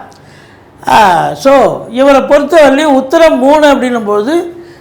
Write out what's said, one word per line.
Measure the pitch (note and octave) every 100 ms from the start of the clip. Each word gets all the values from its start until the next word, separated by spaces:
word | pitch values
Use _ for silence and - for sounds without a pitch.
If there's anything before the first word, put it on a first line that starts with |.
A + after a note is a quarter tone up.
| - - - - - - _ - -
ஆ, | A#3 G3+ E3 D3
so | D3 C4+ C4+ G3 C3+ -
இவரை | A#3+ C#4 C4+
பொறுத்தவரையிலும் | C4+ D4 D4 E4+ C#4 C4+ D#4
உத்திரம் | C4+ C4+ E4 D#4+ C4+
மூணு | C4 D4+ D4
அப்படின்னும் | C#4 B3+ A#3+
போது | G3+ G#3 A3 E4+ F#4 - - -